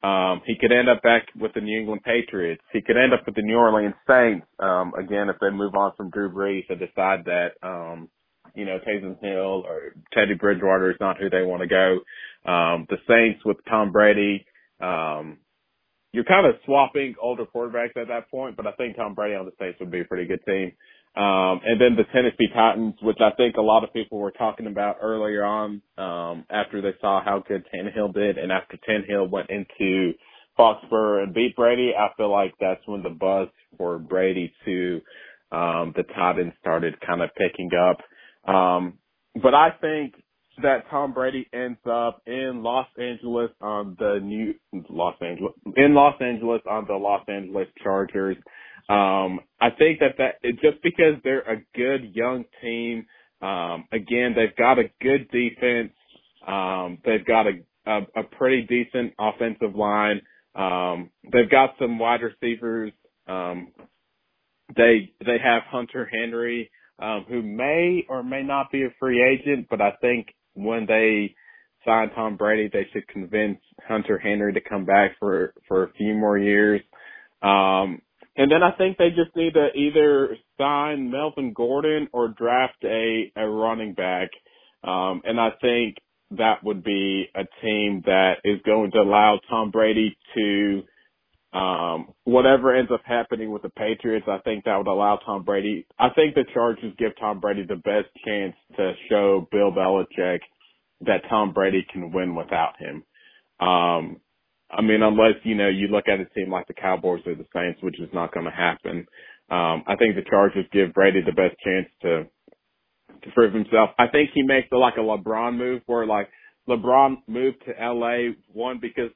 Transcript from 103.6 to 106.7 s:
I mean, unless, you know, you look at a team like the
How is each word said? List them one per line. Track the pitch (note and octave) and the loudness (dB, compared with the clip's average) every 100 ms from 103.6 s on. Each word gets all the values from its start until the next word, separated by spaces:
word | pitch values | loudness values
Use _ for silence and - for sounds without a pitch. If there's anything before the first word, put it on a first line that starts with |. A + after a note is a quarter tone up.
| F2+ F2+ F2 E2+ E2 - _ _ _ _ - - | 2 4 4 0 -4 -12 _ _ _ _ -12 -2
I | |
mean, | A2 G#2+ | 2 4
unless, | A2 G#2+ A2 G#2 | 4 6 4 4
you | A2+ | -2
know, | G#2+ G2+ | 0 0
you | F#2+ G2 | 0 0
look | G#2 G#2+ | 0 0
at | G2 | -2
a | F#2 | -2
team | - F#2 | -8 -6
like | F#2 | -6
the | F2+ | -8